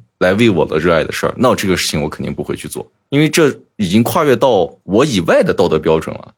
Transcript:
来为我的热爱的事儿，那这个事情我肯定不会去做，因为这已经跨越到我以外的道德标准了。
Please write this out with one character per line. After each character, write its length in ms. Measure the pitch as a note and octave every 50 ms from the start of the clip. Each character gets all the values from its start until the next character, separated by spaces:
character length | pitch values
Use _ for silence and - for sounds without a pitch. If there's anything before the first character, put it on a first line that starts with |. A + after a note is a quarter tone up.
| - _ _ -
来 140 | F#2 F2+ F#2+
为 160 | G#2 A#2+ A2+
我 160 | F#2+ D#2+ C#2
的 140 | - - D#2
热 160 | D#2 F2 E2+
爱 100 | D#2 D2
的 80 | - -
事 140 | - -
儿， 80 | - -
那 180 | - A#2+ B2+ A2
这 140 | - - F#2+
个 80 | F2+
事 100 | E2 -
情 160 | - - E2 D2
我 60 | D2+
肯 160 | - - -
定 100 | - C#2+
不 80 | - D2+
会 140 | - -
去 100 | - -
做， 240 | - - - - - _ _ _ _
因 100 | - C#3+
为 80 | D#3 D3+
这 260 | D#3 F3 D#3+ C3+ - - - _ _
已 100 | - G#2+
经 160 | E2 - A#2 A3+
跨 220 | - - F#3 D#3
越 100 | D3 B2
到 400 | A2+ C3+ C3+ A#2 F#2+ E2 - - - _
我 200 | - F#2 A2 C#3
以 160 | D#3 A2+ F#2
外 220 | E2 D#2+ A3+ C#4+ A#3
的 100 | - F2
道 160 | - F#2+ E2
德 100 | D#2 D#2
标 220 | D2 E2 D#2 D#2
准 160 | - - -
了。 160 | - - - -